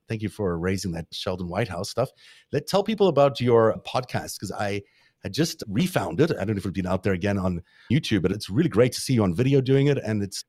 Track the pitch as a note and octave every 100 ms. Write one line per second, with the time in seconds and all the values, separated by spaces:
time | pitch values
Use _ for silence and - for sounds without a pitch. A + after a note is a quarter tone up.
0 | - A2+ G#2 - F#2+ E2+ F#2 F#2+ F#2+ E2
1 | - - G2 F#2 F2 F#2 A#2 E2+ G#2 -
2 | C3 - - - _ D3+ - G3 G3+ A3
3 | G3 C#3+ C#3 B2 B2 A#2 A2 F2+ - B2+
4 | B2 G#2+ D#2+ - F#2+ - G2+ G2+ - _
5 | _ _ G2 F#2+ - - - F#2+ F#3 -
6 | - E3 D#3+ - G2 G2 G2 G2 F#2 F#2+
7 | G#2 F#2 G2+ G2+ F#2 E2+ - _ - C#3
8 | C3+ G#2 F2+ G#2 - G#2+ E3+ G2+ B2+ -
9 | - B2 G2 E2+ C3 C#3 B2+ C3+ C#3+ C3
10 | G#2+ G#2+ G2 -